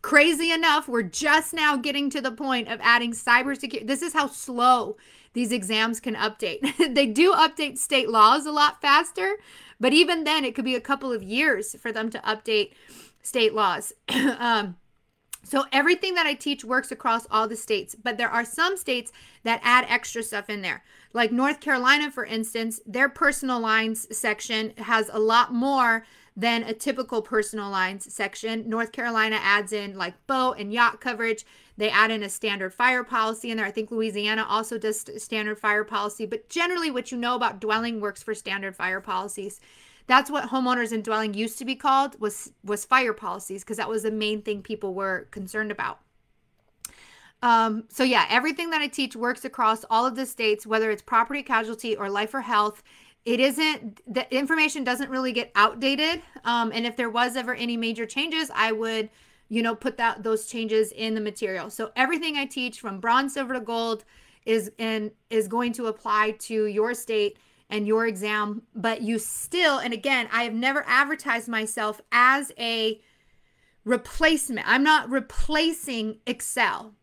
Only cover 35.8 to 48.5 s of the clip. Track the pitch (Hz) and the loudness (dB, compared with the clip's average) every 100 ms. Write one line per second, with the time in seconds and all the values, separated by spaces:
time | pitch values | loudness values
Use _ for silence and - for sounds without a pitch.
35.8 | 214 214 208 208 214 220 - 339 349 349 | 0 -4 -6 -6 -8 -8 -8 -2 -2 0
36.8 | 330 254 240 247 240 247 233 196 214 214 | -2 -4 -6 -6 -2 -2 -2 -4 -2 0
37.8 | 233 226 202 202 - 214 - 196 196 190 | 0 -4 -6 -8 -8 -8 -6 -6 -6 -6
38.8 | 180 190 190 185 202 - 196 - _ - | -4 -4 -4 -6 -4 -8 -10 -12 _ -20
39.8 | - _ - 254 269 285 240 262 247 247 | -20 _ 4 4 4 -4 -2 0 2 0
40.8 | 233 226 214 220 220 202 220 - 240 262 | 0 -2 -2 -2 -2 -2 -4 -6 -6 -2
41.8 | 285 269 277 - 208 208 - _ 196 202 | 2 4 2 -2 -6 -6 -14 _ -6 -6
42.8 | - 262 254 214 196 185 - 190 - 220 | 2 2 2 -2 -6 -8 -8 -12 -8 -6
43.8 | 208 220 214 220 214 214 208 202 190 214 | -4 -2 -2 -2 -2 -4 -4 -8 -6 -8
44.8 | 196 185 196 185 - - 185 214 214 208 | -6 -4 -2 -4 -6 -14 -8 -6 -4 -4
45.8 | - - _ _ _ _ _ _ _ _ | -6 -8 _ _ _ _ _ _ _ _
46.8 | - - - - - _ 240 233 226 214 | -20 -18 -20 -20 -20 _ 4 6 4 0
47.8 | 220 - 262 233 - 233 294 | -8 0 4 6 6 2 2